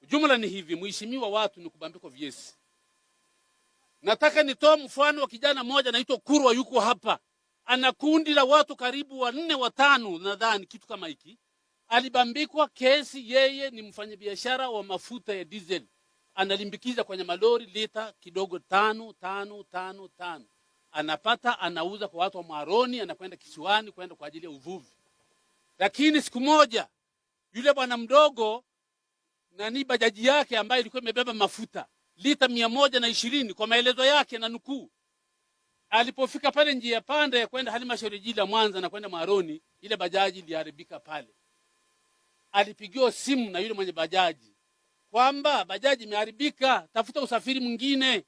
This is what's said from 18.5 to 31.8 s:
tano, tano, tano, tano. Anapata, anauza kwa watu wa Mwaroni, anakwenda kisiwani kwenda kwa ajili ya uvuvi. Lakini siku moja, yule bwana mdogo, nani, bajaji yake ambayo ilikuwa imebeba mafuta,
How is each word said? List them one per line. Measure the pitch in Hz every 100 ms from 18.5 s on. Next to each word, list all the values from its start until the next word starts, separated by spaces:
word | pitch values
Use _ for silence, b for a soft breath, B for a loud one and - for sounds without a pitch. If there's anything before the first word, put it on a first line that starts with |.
| 170
tano, | _ 190 214 220 226
tano, | - 185 196 202 208
tano, | 196 180 185 190 190
tano. | _ 180 156 - _ _ _ _
Anapata, | 151 151 156 214 233 240 226
anauza | 175 175 185 202 202
kwa | 170
watu | 190 185
wa |
Mwaroni, | 170 151 151 214 247 247
anakwenda | 185 - 190 185
kisiwani | - 160 170 208 214
kwenda | 185 185 165
kwa | 151
ajili | 156 165
ya |
uvuvi. | 139 139 185 123 _ _ _ _ _ _ _ _ _
Lakini | 196 - 302 302
siku | - 247
moja, | 269 302 277 220 156 _ _ _ _ _ _
yule | 208 277
bwana | 277 254 240
mdogo, | 233 269 302 247 214 226 _ _ _ _ _ _ _ _ _ 180
nani, | 208 254
bajaji | 262 247 226 214 247
yake | 285 262 233
ambayo | 214 254
ilikuwa | 233 254
imebeba | 233 220 247
mafuta, | 220 196 - 226 175